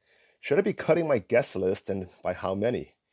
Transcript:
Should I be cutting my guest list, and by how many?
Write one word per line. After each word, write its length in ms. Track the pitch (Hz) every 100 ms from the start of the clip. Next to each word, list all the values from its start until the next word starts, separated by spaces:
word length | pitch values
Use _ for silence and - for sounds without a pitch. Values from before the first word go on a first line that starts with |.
| _ _ _ _
Should 200 | - 151
I 20 |
be 120 | 196
cutting 340 | - - 170 160
my 100 | 123
guest 380 | - 120 - 95
list, 340 | 92 101 -
and 200 | 98 92 -
by 120 | 92
how 200 | 90 95
many? 400 | 98 113 98 - _ _